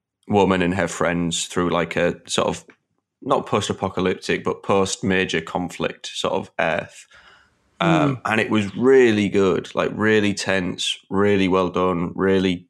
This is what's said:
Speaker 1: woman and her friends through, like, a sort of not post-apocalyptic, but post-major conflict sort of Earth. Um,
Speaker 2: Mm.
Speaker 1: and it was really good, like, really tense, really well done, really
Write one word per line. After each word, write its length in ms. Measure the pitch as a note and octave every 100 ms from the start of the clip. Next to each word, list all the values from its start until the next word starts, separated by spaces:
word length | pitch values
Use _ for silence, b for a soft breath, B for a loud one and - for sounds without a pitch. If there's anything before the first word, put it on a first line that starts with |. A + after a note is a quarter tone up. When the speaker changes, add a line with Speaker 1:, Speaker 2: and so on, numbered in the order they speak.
| _ _ -
Speaker 1:
woman 340 | G#2 F#2+ F#2
and 140 | F2 F#2+
her 120 | F2
friends 580 | - E2 F2 E2+ E2 -
through, 220 | F#2+ F2
like, 260 | E2+ E2+ F2
a 200 | F2 - -
sort 200 | - -
of 180 | F2 - _ _ _ _ _
not 240 | C3+ C3+ -
post-apocalyptic, 960 | A2 G2+ F#2+ F#2+ F#2+ F#2 F#2+ - F2
but 200 | F#2 -
post-major 800 | - G2 F#2+ - F#2+ F#2+ F2+ E2+
conflict 680 | - F#2 F2 - - - -
sort 200 | - -
of 180 | - - -
Earth. 460 | E2+ D#2+ - - - b b b b _ _ -
Um, 340 | F#2+ F2 C#3 B2
Speaker 2:
Mm. 40 | G2+
Speaker 1:
and 160 | A2
it 80 | -
was 260 | A2 G2+ -
really 500 | B2 C3 A#2+ G#2+ G2
good, 440 | G2+ F#2+ E2 - -
like, 160 | E2+
really 400 | - G#2+ A2 G2+
tense, 640 | G2+ - F#2+ F2+ - - - -
really 380 | F#2+ G#2 G2+ F#2+
well 200 | F#2 F2+
done, 420 | F2+ F#2 F2 F2 -
really 520 | F#2+ F#2+ F#2+ F2 -